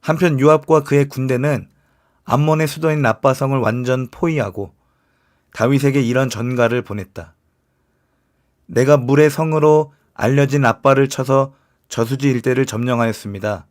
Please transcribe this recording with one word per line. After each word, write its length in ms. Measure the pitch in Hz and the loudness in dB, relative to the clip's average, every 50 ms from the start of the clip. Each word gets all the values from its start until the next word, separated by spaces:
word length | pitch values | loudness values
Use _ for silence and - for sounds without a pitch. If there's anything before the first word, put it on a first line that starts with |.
한편 380 | _ - 156 151 180 170 151 131 | _ -4 -2 0 0 0 0 2
요압과 440 | 135 151 156 156 147 - 160 156 147 | 4 4 4 4 2 2 0 0 2
그의 240 | - 143 143 143 143 | 2 0 0 0 0
군대는 600 | - 131 131 131 127 123 131 151 143 113 95 _ _ _ _ _ _ _ _ _ _ _ _ | -4 -8 -4 -4 -2 -2 -2 -2 -4 -4 -6 _ _ _ _ _ _ _ _ _ _ _ _
암몬의 420 | - 117 135 147 156 156 156 156 | -4 -2 0 2 2 2 0 0
수도인 360 | 147 147 156 160 160 156 151 139 | -4 -4 -4 -2 -2 -2 0 0
라빠성을 560 | 117 110 - - 143 131 - 147 135 139 135 | 0 -2 2 2 0 0 2 -2 -2 -2 0
완전 500 | 117 107 113 123 127 123 131 127 131 123 | -2 -2 -2 -2 -2 -2 -2 -2 -4 -8
포위하고 680 | - - - 170 160 147 113 101 90 101 101 95 _ _ _ _ _ _ _ _ _ _ _ _ _ _ _ _ _ | -8 -4 -4 -2 -2 -2 -4 -6 -6 -10 -12 -12 _ _ _ _ _ _ _ _ _ _ _ _ _ _ _ _ _
다윗에게 500 | - 113 127 139 139 135 139 131 143 131 | -2 0 0 2 2 0 0 0 0 0
이런 260 | 117 120 127 135 127 | 0 0 0 -2 -2
전가를 540 | - 104 113 123 127 123 120 117 117 123 120 | -4 -6 -6 -6 -2 0 0 0 0 -2 -4
보냈다. 520 | - 101 104 95 - _ - 85 80 _ _ _ _ _ _ _ _ _ _ _ _ _ _ _ _ _ _ _ _ _ _ _ _ _ _ _ | -6 -10 -12 -12 -14 _ -20 -20 -20 _ _ _ _ _ _ _ _ _ _ _ _ _ _ _ _ _ _ _ _ _ _ _ _ _ _ _
"내가 300 | _ - 117 127 135 147 143 | _ 0 0 4 4 4 2
물의 320 | 120 123 139 139 151 151 | 2 2 4 4 4 4
성으로 640 | 143 - 160 160 156 156 147 156 151 151 156 143 _ _ _ _ _ | 2 -2 -4 -2 -2 2 4 4 4 4 2 -2 _ _ _ _ _
알려진 480 | - 123 117 135 139 143 135 135 143 139 | -4 -2 0 2 2 2 2 2 2 2
라빠를 460 | 117 113 - _ 135 135 135 139 131 | 2 0 2 _ 2 4 4 2 0
쳐서 460 | - - 131 127 143 135 135 139 139 _ _ _ _ _ _ _ | 0 -6 -2 0 2 0 0 -2 _ _ _ _ _ _ _ _
저수지 420 | - - 117 113 135 131 139 143 | -4 -4 -4 -2 -2 -2 0 0
일대를 360 | 131 123 110 127 127 131 135 | 0 0 0 -2 0 0 -2
점령하였습니다. 1000 | 127 - 110 120 123 123 117 117 117 107 - - 104 98 98 98 107 104 90 85 _ | -2 -4 -6 -4 -2 -2 0 0 -2 -4 -6 -10 -12 -10 -8 -6 -6 -6 -6 -10 _